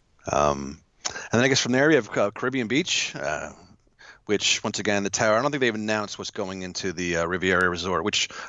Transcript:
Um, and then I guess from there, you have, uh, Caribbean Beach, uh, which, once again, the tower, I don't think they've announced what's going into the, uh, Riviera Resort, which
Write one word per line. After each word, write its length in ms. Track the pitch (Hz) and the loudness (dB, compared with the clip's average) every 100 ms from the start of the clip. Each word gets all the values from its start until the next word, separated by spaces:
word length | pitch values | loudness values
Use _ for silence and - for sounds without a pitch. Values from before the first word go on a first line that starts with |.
| _ _ - | _ _ -2
Um, 500 | 69 73 71 69 78 _ _ - | 2 2 2 -4 -12 _ _ -10
and 340 | - - 113 | -10 -2 2
then 20 | |
I 60 | 131 | 4
guess 120 | 131 | 2
from 120 | 120 | 2
there, 180 | 127 147 | 4 6
you 60 | 151 | 4
have, 200 | 104 - | 2 0
uh, 140 | 101 | 0
Caribbean 360 | - 127 131 110 | 0 -4 -2 0
Beach, 480 | 127 180 - - - | 0 0 -2 -2 -4
uh, 360 | 69 73 76 - - _ _ _ - - - | -4 -4 -8 -14 -20 _ _ _ -20 -14 -2
which, 380 | 101 - - | 0 2 0
once 160 | 113 104 | -2 -4
again, 240 | 107 101 | 0 0
the 60 | 98 | 0
tower, 280 | - 110 110 | 2 4 4
I 40 | |
don't 100 | 139 | 2
think 100 | 143 | 0
they've 120 | 127 | 0
announced 440 | 110 107 107 101 - | 0 -2 -2 -4 -8
what's 140 | 98 | -10
going 300 | - 95 95 | -6 -6 -6
into 320 | 92 90 98 | -8 -6 -4
the, 240 | 85 87 82 | -2 -2 0
uh, 80 | 85 | 0
Riviera 440 | 90 92 90 90 | 0 2 4 2
Resort, 340 | 87 90 87 | 0 -2 -2
which 260 | 104 - - - | 0 -2 -2 -6